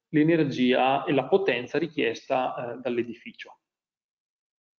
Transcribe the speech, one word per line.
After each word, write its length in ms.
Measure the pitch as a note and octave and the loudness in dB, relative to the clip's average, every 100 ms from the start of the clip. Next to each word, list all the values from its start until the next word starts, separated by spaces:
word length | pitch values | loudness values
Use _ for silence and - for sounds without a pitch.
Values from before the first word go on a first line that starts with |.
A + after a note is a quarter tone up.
| _ | _
l'energia 920 | D3+ D#3 E3 C#3 A#2+ B2 B2+ C3 C#3 | 2 4 4 2 2 2 4 2 0
e 100 | - | 0
la 120 | C3+ B2+ | 0 2
potenza 520 | F#3+ D3 B2 B2 D3 | 2 2 -2 -2 -4
richiesta, 800 | E3 C#3+ A#2+ A2+ - C3 C3 C#3+ | -4 -2 -2 -4 -4 -2 -2 -6
eh, 240 | A#2+ B2 | -10 -8
dall'edificio. 800 | B2 A#2+ A#2+ A2 A#2+ - - - _ _ _ _ _ _ _ _ _ _ _ | -4 -4 -4 -10 -18 -18 -20 -20 _ _ _ _ _ _ _ _ _ _ _